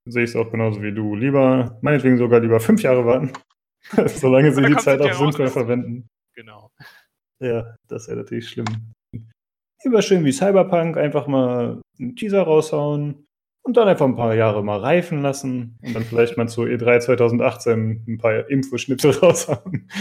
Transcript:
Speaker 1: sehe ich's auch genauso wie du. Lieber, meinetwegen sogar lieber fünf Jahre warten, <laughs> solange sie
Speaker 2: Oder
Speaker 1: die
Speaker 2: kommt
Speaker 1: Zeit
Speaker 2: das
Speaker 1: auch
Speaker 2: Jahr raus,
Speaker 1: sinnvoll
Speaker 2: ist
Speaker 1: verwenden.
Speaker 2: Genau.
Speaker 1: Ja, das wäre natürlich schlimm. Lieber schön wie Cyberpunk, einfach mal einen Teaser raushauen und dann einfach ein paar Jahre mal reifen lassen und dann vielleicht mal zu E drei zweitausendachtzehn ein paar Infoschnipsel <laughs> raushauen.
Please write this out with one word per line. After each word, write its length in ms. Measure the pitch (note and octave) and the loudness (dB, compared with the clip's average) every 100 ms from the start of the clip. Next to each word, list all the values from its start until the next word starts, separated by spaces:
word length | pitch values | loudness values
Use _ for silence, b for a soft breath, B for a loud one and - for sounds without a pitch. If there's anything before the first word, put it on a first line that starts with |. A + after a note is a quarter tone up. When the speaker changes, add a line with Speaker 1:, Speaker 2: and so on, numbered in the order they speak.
| - | -8
Speaker 1:
sehe 140 | A#2+ | -4
ich's 140 | A#2 A#2 | -2 -2
auch 160 | A2 | -4
genauso 280 | A2+ A2+ G#2 | -2 -2 -4
wie 120 | G#2 | -6
du. 220 | G#2 G#2+ G#2 | -6 -6 -4
Lieber, 640 | C3 C#3 C3 C3 A#2 - | 0 2 4 2 -2 -4
meinetwegen 340 | C#3+ D3 C3 B2 | 0 2 2 2
sogar 220 | A#2+ A#2 | 4 4
lieber 200 | A2+ A2+ | 4 2
fünf 200 | A2+ - | 4 2
Jahre 240 | C#3 B2+ | 4 2
warten, 280 | A#2 B2+ C3 - _ _ _ _ | 2 0 -2 -10 _ _ _ _
<laughs> 240 | - A3+ D3+ | -4 -2 -2
solange 460 | - C3 C3 D3+ | 0 4 6 6
sie 80 | C3+ | 4
Speaker 2:
Oder 80 | C3+ | 4
Speaker 1:
die 60 | |
Speaker 2:
kommt 100 | D3 | 4
Speaker 1:
Zeit 160 | C#3 C3+ | 4 2
Speaker 2:
das 60 | C#3 | 2
Speaker 1:
auch 40 | |
Speaker 2:
Jahr 80 | - | 2
raus, 160 | D3 | -2
Speaker 1:
sinnvoll 120 | D3 C3 | 0 -2
Speaker 2:
ist 60 | |
Speaker 1:
verwenden. 560 | C#3 A#2 B2 A#2 A#2+ A#2 _ _ | -2 -2 -4 -4 -12 -14 _ _
Speaker 2:
Genau. 360 | - A2 G#2+ G#2+ _ B B B _ _ _ | -20 -20 -20 -20 _ B B B _ _ _
Speaker 1:
Ja, 340 | B2+ A#2 A2+ A2+ _ | -4 -4 -6 -16 _
das 200 | - A2+ | -14 -10
wäre 100 | A#2 | -12
natürlich 300 | A2+ A#2 A#2 | -8 -10 -10
schlimm. 180 | - A2+ A2 A2+ - _ A2+ - _ _ _ _ _ | -8 -8 -8 -12 -20 _ -20 -20 _ _ _ _ _
Lieber 160 | C4+ A3+ | 0 0
schön 240 | G3+ F#3 | 2 2
wie 80 | D3 | 2
Cyberpunk, 640 | C3 G3 G3 F3+ F3 E3 D#3 | 0 2 2 2 0 0 -2
einfach 300 | D3 D3+ C3+ | -2 -2 -2
mal 540 | C3+ B2 B2 A#2+ A#2 - _ | 0 0 -2 -4 -8 -16 _
einen 180 | B2 - | -12 -8
Teaser 260 | G#3+ G3 | -2 0
raushauen 840 | E3 D#3 D3+ D3+ D3 D3 D3 C#3+ _ _ _ _ | 4 2 2 -4 -2 -4 -6 -10 _ _ _ _
und 140 | - A#3+ | 0 2
dann 120 | G#3 | 4
einfach 180 | E3 C#3 | 4 2
ein 100 | A#2 | 2
paar 180 | A#2 | 0
Jahre 280 | A2+ A2 G#2 | 2 2 2
mal 160 | G#2 G#2 | -2 -4
reifen 440 | A#2 F3 F3+ D3+ | 0 0 0 -4
lassen 560 | C#3 C3+ C3+ B2+ A#2 - | -4 -4 -6 -8 -10 -14
und 120 | B2+ | -10
dann 100 | A2+ | -8
vielleicht 320 | A2+ A2+ A#2 - | -4 0 0 0
mal 120 | A2+ | -4
zu 180 | A#2+ A#2 | -4 -4
E 100 | A#2+ | -2
drei 220 | A#2 A#2+ | 2 2
zweitausendachtzehn 1040 | A#2+ B2 A#2 A#2+ B2+ A#2 A#2+ A2+ A2 A2+ A#2 | 2 2 2 2 -2 -2 -2 0 -2 -6 -8
ein 120 | A2+ | -4
paar 300 | A#2 A2 - | -2 -2 -2
Infoschnipsel 640 | C#3 C3 A#2+ - C3 D3 | -4 -2 -8 -6 2 2
<laughs> 120 | - | 4
raushauen. 680 | F3+ - - D3 F#3+ D#3 - G3+ | 4 2 -2 -8 -6 -10 -10 -2